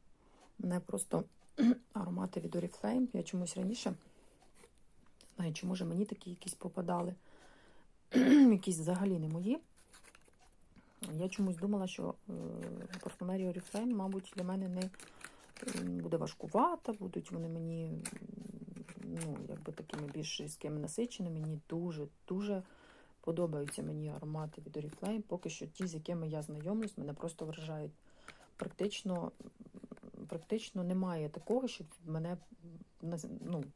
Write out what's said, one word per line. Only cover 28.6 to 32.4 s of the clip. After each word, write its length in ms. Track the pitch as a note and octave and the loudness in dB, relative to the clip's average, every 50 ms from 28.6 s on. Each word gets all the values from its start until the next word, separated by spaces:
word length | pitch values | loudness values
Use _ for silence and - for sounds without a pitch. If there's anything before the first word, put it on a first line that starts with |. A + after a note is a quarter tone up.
| - - - - F#3 G#3 - - - F#3+ F3+ E3+ E3 - - - - - - - - - - - - - - - - - - - - D3+ | -4 -4 -2 0 0 0 0 -2 -2 0 0 0 -2 -4 -6 -10 -18 -18 -18 -18 -20 -18 -16 -16 -14 -14 -14 -14 -14 -16 -14 -14 -10 -6
практично 560 | - E3 - - G#3+ A3+ - - - F#3+ F3 | -8 -8 -2 -2 -2 -2 -2 -4 -4 -2 0
немає 440 | F3+ F#3 F#3 F#3 F3+ E3+ D#3+ D3+ D3 | 2 2 2 2 2 0 0 -2 -2
такого, 400 | - D#3+ - - A3 C4 C4 A#3 | -4 -6 -2 2 2 2 2 0
щоб 180 | - - D#3+ - - - E3+ | -4 -6 -12 -14 -14 -14 -8
мене, 320 | D#3 D#3+ D#3+ D#3+ F3 F3+ F3+ | -4 -2 -2 -2 -2 -4 -6